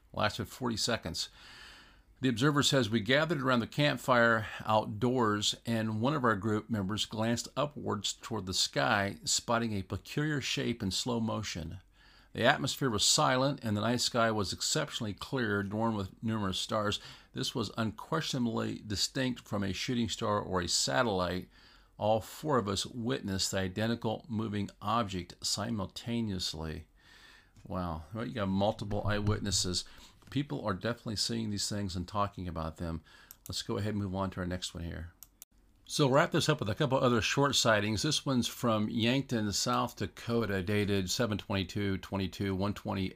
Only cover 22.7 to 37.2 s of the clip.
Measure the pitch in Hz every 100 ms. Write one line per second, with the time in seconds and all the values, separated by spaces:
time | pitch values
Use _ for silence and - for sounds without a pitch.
22.7 | 101 - 127 113 135 101 95 - 98 95
23.7 | 95 113 117 113 107 - 107 110 104 98
24.7 | - 104 113 104 92 85 - - - 107
25.7 | 110 92 - - 117 113 92 - 78 80
26.7 | 78 78 _ - - - - _ - -
27.7 | 92 87 78 80 113 123 131 98 95 101
28.7 | 110 104 104 104 104 101 107 101 90 92
29.7 | 90 - - - - - 135 147 143 107
30.7 | 90 110 120 - 104 - 117 110 101 -
31.7 | 104 101 90 87 107 101 - 90 82 80
32.7 | - 85 82 - - - - - - -
33.7 | 110 104 107 101 95 95 92 90 90 -
34.7 | 85 85 82 85 - - _ - _ _
35.7 | _ - - 143 135 170 - 147 151 101
36.7 | 104 - 131 127 120